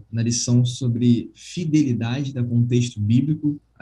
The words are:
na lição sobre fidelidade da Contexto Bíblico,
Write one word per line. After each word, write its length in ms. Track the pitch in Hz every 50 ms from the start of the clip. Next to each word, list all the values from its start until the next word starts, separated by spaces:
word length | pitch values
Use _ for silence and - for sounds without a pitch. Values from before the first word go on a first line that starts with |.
| - _
na 140 | 110 117 117
lição 420 | 120 120 - - 123 123 120 123
sobre 680 | 120 - - 135 123 117 113 123 120 120 113 - - -
fidelidade 960 | - - - - 175 180 160 147 156 147 131 123 107 117 117 123 139 147 131 135
da 120 | 123 120
Contexto 560 | 120 117 120 120 120 123 123 120 - - 107
Bíblico, 600 | 104 104 113 123 139 151 156 151 - 147 147 - _ _ _ -